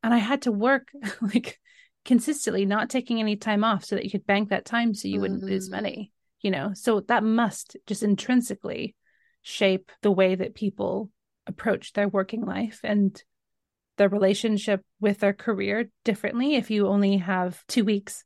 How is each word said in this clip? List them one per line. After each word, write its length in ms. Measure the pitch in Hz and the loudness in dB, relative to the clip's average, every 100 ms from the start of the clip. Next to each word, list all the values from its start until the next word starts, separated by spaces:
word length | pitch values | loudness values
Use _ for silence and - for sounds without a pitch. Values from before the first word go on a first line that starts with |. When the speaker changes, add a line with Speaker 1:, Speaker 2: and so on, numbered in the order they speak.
Speaker 1:
And 100 | 226 | 4
I 60 | 233 | 2
had 240 | 214 277 | 2 0
to 100 | 254 | 0
work, 360 | 202 233 269 254 285 | 0 2 2 0 -12
<laughs> 180 | 214 - | -10 -4
like, 360 | 208 233 - - _ _ _ _ | 0 0 -2 -16 _ _ _ _
consistently, 640 | - 254 240 294 - 185 196 | 2 2 2 -4 -2 -2 0
not 240 | 202 233 | 0 0
taking 300 | 262 247 233 | -4 -2 -2
any 160 | 220 208 | -2 -2
time 280 | 220 208 | 0 2
off 200 | 220 202 - | 2 0 -2
so 80 | |
that 100 | 196 | -4
you 60 | - | -4
could 160 | 196 - | -6 0
bank 240 | 202 208 | 0 2
that 160 | 196 - | -4 -2
time 260 | 233 233 | 0 0
so 160 | 202 196 | -2 -4
you 120 | 196 | -2
wouldn't 220 | 196 190 | -2 -4
lose 240 | 190 190 190 | -4 -4 -4
Speaker 2:
Mm-hmm. 80 | 190 | -6
Speaker 1:
money, 360 | 208 - 202 _ _ _ | -6 -8 -14 _ _ _
you 80 | 208 | -4
know? 220 | 170 165 | -2 -4
So 260 | 190 - 214 - | -4 0 0 2
that 160 | 233 | 0
must 520 | 220 226 233 - - - - | 2 2 0 -2 -16 -20 -8
just 160 | 202 | -4
intrinsically 920 | 208 196 - 254 240 202 - - - _ _ _ _ _ | 0 0 2 0 0 -8 -8 -8 -8 _ _ _ _ _
shape 500 | - - 196 190 - - | -16 0 2 2 -4 -2
the 80 | 208 | 0
way 240 | 190 190 | 4 4
that 220 | 185 185 - | 2 -4 -4
people 540 | 208 196 196 190 208 _ _ _ - | -6 -2 -4 -4 -6 _ _ _ -16
approach 460 | - 226 202 - | -6 -2 -2 -4
their 160 | - 202 | -2 0
working 360 | 196 190 226 | 0 -2 -4
life 360 | 208 185 220 - | -6 -4 -6 -6
and 400 | 226 214 196 196 _ _ _ _ _ _ _ - | -2 2 2 0 _ _ _ _ _ _ _ 2
their 120 | 202 | 2
relationship 760 | 202 190 196 233 208 214 196 _ _ | 4 2 2 0 0 0 -2 _ _
with 200 | 208 202 | -2 2
their 120 | 202 | 0
career 560 | 196 - 196 196 202 240 _ | 0 -4 -2 -2 -2 -4 _
differently 520 | - 202 202 233 269 285 | -4 -2 -2 -2 0 0
if 140 | - | 0
you 180 | 214 196 | 0 2
only 300 | 202 202 196 | 4 4 2
have 460 | 180 185 180 180 _ | 0 -2 -2 -6 _
two 160 | - | 0
weeks 400 | 208 202 196 - | 2 0 -4 -18